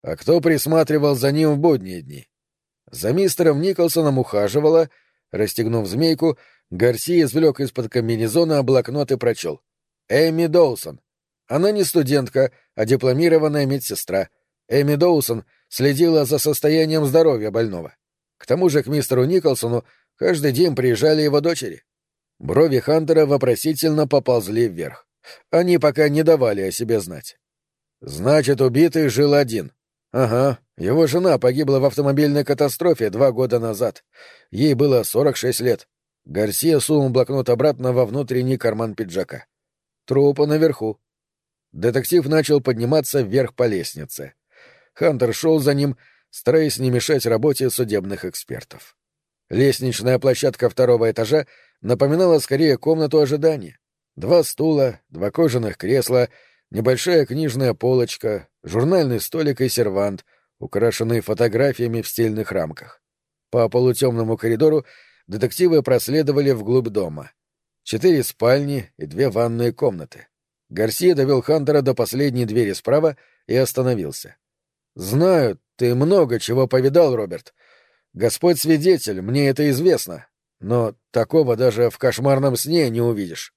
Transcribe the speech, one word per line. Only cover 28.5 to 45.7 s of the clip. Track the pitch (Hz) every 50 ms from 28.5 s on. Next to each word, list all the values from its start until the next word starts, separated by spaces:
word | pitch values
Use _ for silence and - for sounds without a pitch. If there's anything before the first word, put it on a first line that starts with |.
| 143 117
убитый | 131 127 120 139 165 165 - 165 156 131
жил | 104 120 147 143 143
один. | 143 143 123 110 107 80 67 _ _ _ _ _ _ _ _
Ага, | - 123 131 110 113 123 135 139 123 - _ _ _
его | - 82 95 127 160 165
жена | 143 131 175 185 185 147
погибла | 123 - 127 127 143 156 135 139 135
в | 131
автомобильной | 139 - 147 143 139 139 143 151 147 143 147 139
катастрофе | - 143 120 147 139 - - 170 180 156 - 117 104
два | 92 110 139 131
года | 120 117 131 120 123 120
назад. | 113 113 107 98 120 107 - - _ _ _ _ - - - _ _ _
Ей | - 101 139 156 139
было | 120 147 143 131 123 104
сорок | - - 113 143 151 127
шесть | - - 127 120 -
лет». | 120 123 110 - - _ _ _ _ _ _ _ _
Гарсия | - 73 95 110 104 98 - 135 165 160 139
сунул | - - 156 147 139 131
блокнот | 123 131 123 - 139 135 127 -
обратно | 120 113 135 151 135 127 127 127 123
во | 127 127
внутренний | 104 110 139 139 120 127 127 127 131 135
карман | 123 - 113 107 107 113 113 101
пиджака. | - 110 90 82 95 90 - - 65 - _ _ _ _ _ _ _ _ _ _ _ _
«Трупа | - 131 139 139 143 139 143 147
наверху». | 147 151 156 160 160 135 - 110 110 104 _ _ _ _ _ _ _ _ _ _ _ _ _ _ _
Детектив | - 78 90 120 117 135 123 - 175 175 139
начал | 139 156 156 143 - 151 143
подниматься | 123 - 127 110 117 120 151 156 139 - - 143
вверх | 123 98 104 135 127 - _
по | - 123
лестнице. | 117 104 90 78 - - 76 76 69 - - 71 67 _ _ _ _ _ _ - _ _ _ _ _ _
Хантер | - 143 170 147 120 123 113 110
шел | - - 160 160 156
за | 131 143